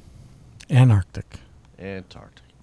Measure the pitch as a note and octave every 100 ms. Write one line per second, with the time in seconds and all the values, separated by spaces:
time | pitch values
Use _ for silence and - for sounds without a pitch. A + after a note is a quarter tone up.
0 | - - - - - - - B2+ B2+ G#2
1 | - - - - - - _ - F#2+ F#2+
2 | F#2 F#2 - - _ _